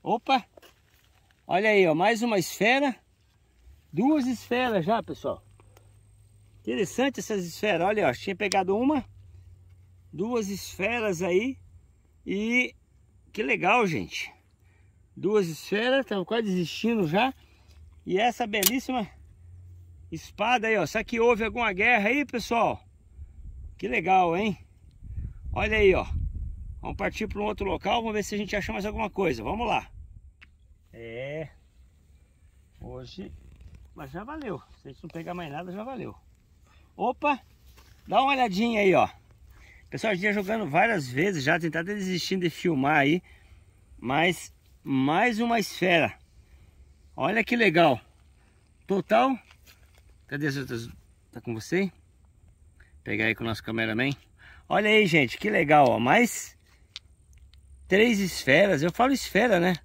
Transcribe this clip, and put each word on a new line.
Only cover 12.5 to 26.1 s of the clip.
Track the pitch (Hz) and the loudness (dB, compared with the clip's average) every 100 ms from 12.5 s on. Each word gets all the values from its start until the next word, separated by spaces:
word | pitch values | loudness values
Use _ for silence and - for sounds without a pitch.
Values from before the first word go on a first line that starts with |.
| 240 247 - _ _ _ _ _ | 0 -2 -6 _ _ _ _ _
que | - | -8
legal, | 247 208 180 240 208 | -4 0 2 2 2
gente. | 143 82 - - - _ _ _ _ _ _ _ - | -2 -6 -10 -12 -16 _ _ _ _ _ _ _ -6
Duas | 156 214 175 | 0 2 0
esferas, | 151 - 202 240 269 254 | -4 -4 -2 2 0 0
tava | 202 | -4
quase | 175 226 214 | -2 -2 0
desistindo | 185 170 - 220 226 170 | 0 -2 -2 -2 0 2
já. | 175 254 - - _ - - - - | 2 0 -2 -20 _ -20 -20 -20 -18
E | - 180 | -4 0
essa | 240 226 233 | 0 0 -4
belíssima | 208 190 254 - 254 196 - - - - - - - - - - | 0 0 0 -4 -4 -6 -10 -20 -20 -20 -20 -20 -20 -20 -20 -16
espada | 160 - - 214 247 214 | -16 -16 -4 0 2 2
aí, | 214 | 0
ó. | |
Será | 175 220 | 0 -4
que | 214 233 | -4 2
houve | 233 220 | 4 4
alguma | 220 214 226 | 0 -2 -2
guerra | 185 220 240 202 | 2 2 4 2
aí, | 277 277 | 0 -2
pessoal? | 240 - 233 190 110 - _ - - - - - - - - | -6 -2 0 2 0 -10 _ -20 -20 -20 -18 -18 -16 -18 -10
Que | 208 | -4
legal, | 240 175 190 175 170 | -2 4 4 4 2
hein? | 214 175 - - - - - - - - - | 0 -4 -10 -20 -20 -20 -14 -12 -10 -12 -8
Olha | - 214 220 | -4 0 4
aí, | 202 | 6
ó. | 160 - | 4 0